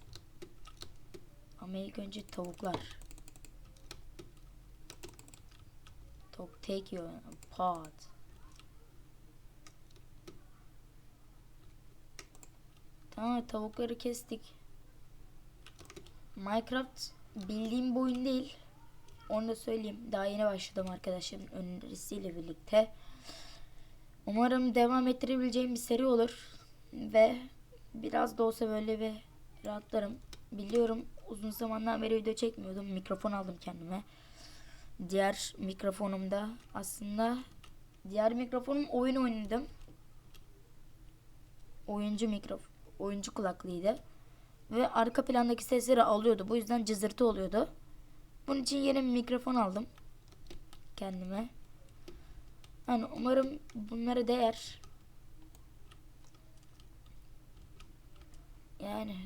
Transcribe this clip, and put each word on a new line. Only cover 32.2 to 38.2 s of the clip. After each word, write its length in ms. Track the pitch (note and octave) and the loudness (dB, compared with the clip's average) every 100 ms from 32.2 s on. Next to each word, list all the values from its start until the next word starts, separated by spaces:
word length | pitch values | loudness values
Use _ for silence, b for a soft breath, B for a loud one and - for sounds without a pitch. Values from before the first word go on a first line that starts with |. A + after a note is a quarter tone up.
| G#3+ | 2
çekmiyordum. 520 | A3 A#3 A3 G3 F#3+ G3+ | 2 0 0 -6 -6 -4
Mikrofon 460 | F#3 F#3 F#3+ G#3+ | -4 -2 0 0
aldım 260 | G3+ F#3 F3+ | 0 -2 -6
kendime. 420 | - F3 E3 F#3+ B B B B B B B B B - F3+ | -8 -8 -6 -6 B B B B B B B B B -8 2
Diğer 440 | F#3+ G3 G3+ - - | 4 6 4 -4 -4
mikrofonumda 920 | F#3+ F#3+ G3+ F#3+ G3+ G3 F#3+ G3+ G#3+ A#3+ - | -4 0 -2 0 0 0 0 0 0 -6 -10
aslında, 640 | G#3+ G3 - G#3 G#3 A3+ B3+ B3+ - - - - - F#3+ | -8 -6 -6 -2 2 4 2 -4 -14 -16 -18 -18 -16 -2
diğer 240 | G3+ | 4